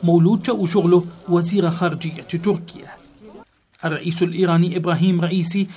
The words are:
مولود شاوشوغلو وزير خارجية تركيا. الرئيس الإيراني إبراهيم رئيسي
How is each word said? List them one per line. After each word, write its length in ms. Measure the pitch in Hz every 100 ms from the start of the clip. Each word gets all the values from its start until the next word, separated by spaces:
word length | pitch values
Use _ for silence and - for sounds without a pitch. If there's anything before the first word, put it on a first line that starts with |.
مولود 420 | 170 170 170 226 -
شاوشوغلو 580 | 220 175 208 170 175 175 - -
وزير 420 | 175 170 196 175
خارجية 520 | 170 175 147 165 -
تركيا. 680 | - 165 185 185 - - - - - - 214 - - _ _ _
الرئيس 380 | 165 151 170 165
الإيراني 540 | 175 170 180 165 175 175
إبراهيم 440 | 175 165 185 175
رئيسي 460 | 170 185 170 190 190